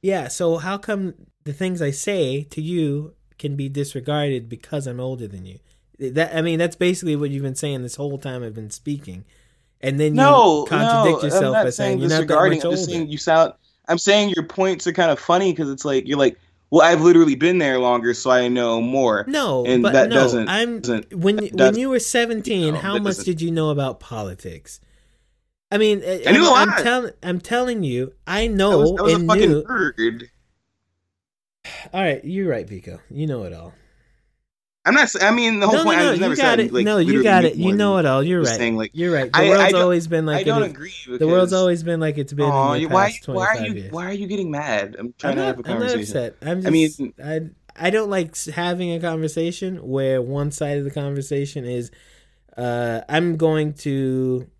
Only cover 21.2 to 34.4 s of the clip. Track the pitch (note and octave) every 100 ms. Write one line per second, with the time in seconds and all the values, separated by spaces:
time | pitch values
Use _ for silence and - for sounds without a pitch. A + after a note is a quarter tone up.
21.2 | F3+ G#3 G#3 F#3 C3+ G#3+ C4 B3+ A3+ B3
22.2 | A#3 A3+ G3+ G3+ D#3+ D3+ F#3+ G#3 G3+ F#3+
23.2 | F#3 E3+ E3 E3 D#3 C#3+ C3+ A#2+ - A#2
24.2 | G2+ F2+ F#2 E2 - - _ _ _ _
25.2 | _ _ _ _ _ G#3 G#3+ G#3 - F#3
26.2 | - A3+ E4+ B3+ D#4 A#3 F3+ B3 A#3+ -
27.2 | F3+ F3+ - A#3+ B3+ A#3 D#3+ B2 C3 _
28.2 | - F#3 A3+ G3+ G3 F3 D3+ F#3 - E3
29.2 | E3+ G3+ - D3 G#3+ B3 E3 B2 A2+ A#2
30.2 | A#2+ _ _ _ _ _ _ _ _ _
31.2 | _ _ _ _ - - - F3+ F#3+ C#3
32.2 | - F#3 F#3+ A#2+ F#2+ G2 F#2 F2+ _ C3
33.2 | D#3 B2+ F#2 E2 E2+ - _ _ _ _
34.2 | _ _